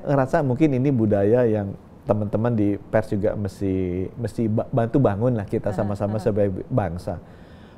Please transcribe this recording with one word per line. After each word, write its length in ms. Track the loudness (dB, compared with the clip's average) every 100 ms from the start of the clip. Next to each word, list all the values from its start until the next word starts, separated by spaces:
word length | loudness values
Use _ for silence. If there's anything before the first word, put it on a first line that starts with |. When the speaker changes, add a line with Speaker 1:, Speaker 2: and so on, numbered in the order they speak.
Speaker 1:
ngerasa 400 | 0 2 2 2
mungkin 320 | 0 2 2 2
ini 160 | 2
budaya 560 | 2 2 4 4 4 4
yang 240 | 2 -2 -8 -16 -12
teman-teman 480 | -2 -2 0 0 0
di 240 | 2 0 0
pers 320 | -2 -2 0
juga 240 | -2 -2
mesti, 760 | -2 -6 -4 -2 -2 -2 -4 -6 -6
mesti 240 | -8 -4
ba-, 240 | -2 -2 -2
bantu 320 | -2 0 2
bangun 400 | 2 2 0 -2
lah 80 | -2
kita 240 | -4 -2
Speaker 2:
Aha, 60 | -2
Speaker 1:
sama-sama 400 | -2 -2 -2 0
Speaker 2:
aha. 80 | 0
Speaker 1:
sebagai 320 | 2 0 0 -4
bangsa. 480 | -2 -2 -4 -8 -10 -12 -20 -20 -20 -20